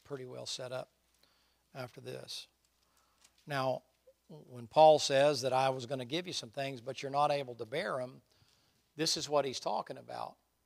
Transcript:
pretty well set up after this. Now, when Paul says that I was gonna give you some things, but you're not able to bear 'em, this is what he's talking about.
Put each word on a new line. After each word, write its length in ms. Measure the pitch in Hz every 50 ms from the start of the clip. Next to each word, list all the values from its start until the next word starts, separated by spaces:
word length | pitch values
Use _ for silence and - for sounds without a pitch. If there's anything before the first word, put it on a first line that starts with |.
pretty 220 | - - 147 131 127
well 220 | 127 123 127 123
set 260 | - - - 131 123
up 180 | 127 127 131 - _ _ _ _ _ _ _ _ _ _ _ _ _ _ _ _ -
after 260 | 143 123 120 - 139
this. 480 | 123 120 127 127 - - - - - - _ _ _ _ _ _ _ _ _ _ _ _ _ _ _ _ _ _ _
Now, 360 | 160 147 135 131 131 127 139 - _ _ _ _ - - _ _ -
when 380 | 170 151 - - 127 123 120
Paul 320 | 113 - 156 156 156 156 143
says 440 | - - 139 135 139 151 151 123
that 100 | 123 131
I 160 | 127 131 135 135
was 180 | 131 131 123
gonna 180 | 113 143 131 123
give 220 | 117 143 175 180
you 60 | 185
some 180 | 135 - - 117
things, 300 | - 143 135 135 139 120
but 220 | 113 135 131 -
you're 100 | - 135
not 180 | 139 143 147 147
able 240 | 143 143 139 123 120
to 100 | 113 117
bear 360 | 110 131 160 196 214 165 131
'em, 220 | 127 123 135 135 - _ _ _ _ _ _ _ _ _ _ _ _ _ _
this 200 | 147 160 160 -
is 120 | 170 139 139
what 160 | 147 143 135
he's 160 | 135 117 -
talking 380 | - - 208 - - - 135 131
about. 380 | 120 120 123 120 117 - - _ _ _ _ _ _